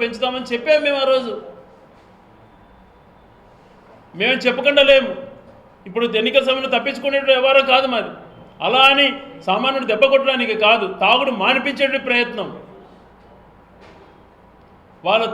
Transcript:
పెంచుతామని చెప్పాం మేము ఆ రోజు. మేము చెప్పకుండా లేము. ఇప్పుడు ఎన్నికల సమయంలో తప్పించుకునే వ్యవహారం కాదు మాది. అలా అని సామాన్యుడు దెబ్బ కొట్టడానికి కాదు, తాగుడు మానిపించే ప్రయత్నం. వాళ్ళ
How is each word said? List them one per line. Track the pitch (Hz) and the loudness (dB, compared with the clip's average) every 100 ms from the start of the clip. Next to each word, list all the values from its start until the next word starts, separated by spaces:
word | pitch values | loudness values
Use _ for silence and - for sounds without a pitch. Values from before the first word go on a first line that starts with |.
పెంచుతామని | 233 - 247 254 247 | -4 -4 -6 -6 -6
చెప్పాం | 233 269 302 294 | -6 2 2 2
మేము | 277 | 0
ఆ | 269 | 0
రోజు. | 262 240 202 - - - - _ _ _ _ _ _ - _ - - - _ _ _ _ _ _ _ _ _ - - - 170 | 0 -2 -10 -12 -20 -20 -20 _ _ _ _ _ _ -20 _ -20 -20 -20 _ _ _ _ _ _ _ _ _ -20 -20 -18 -6
మేము | 226 262 247 | -2 0 -2
చెప్పకుండా | 247 269 285 277 | 0 2 4 6
లేము. | 269 240 - - - - - - _ 196 | 6 4 -8 -14 -20 -20 -20 -20 _ -10
ఇప్పుడు | 190 233 220 | -4 -2 -2
ఎన్నికల | 233 269 262 | 0 0 0
సమయంలో | 262 262 247 | -2 -2 -2
తప్పించుకునే | 277 269 277 277 269 | -2 -6 -2 -2 2
వ్యవహారం | 262 262 269 269 | 2 4 4 4
కాదు | 254 269 | 2 2
మాది. | 240 - - - - - - 170 | -2 -6 -10 -20 -20 -20 -6 -2
అలా | 254 269 | 4 4
అని | 277 277 - - - - | 6 2 0 -12 -12 -4
సామాన్యుడు | 196 262 269 247 | -2 -2 -4 -2
దెబ్బ | 214 269 | 0 2
కొట్టడానికి | 269 269 262 226 214 208 | 2 0 -2 -2 0 2
కాదు, | 226 196 - | 2 0 -2
తాగుడు | 190 247 269 226 | 0 2 0 -2
మానిపించే | 196 262 285 277 277 269 254 | -2 -2 -2 -2 -2 -2 -2
ప్రయత్నం. | 240 240 - 190 - - - - - - _ - - - _ _ - - - - _ _ _ _ _ _ _ _ _ | -2 -2 -6 -10 -12 -20 -20 -20 -20 -20 _ -20 -20 -20 _ _ -20 -20 -20 -20 _ _ _ _ _ _ _ _ _
వాళ్ళ | 175 220 226 | -2 0 0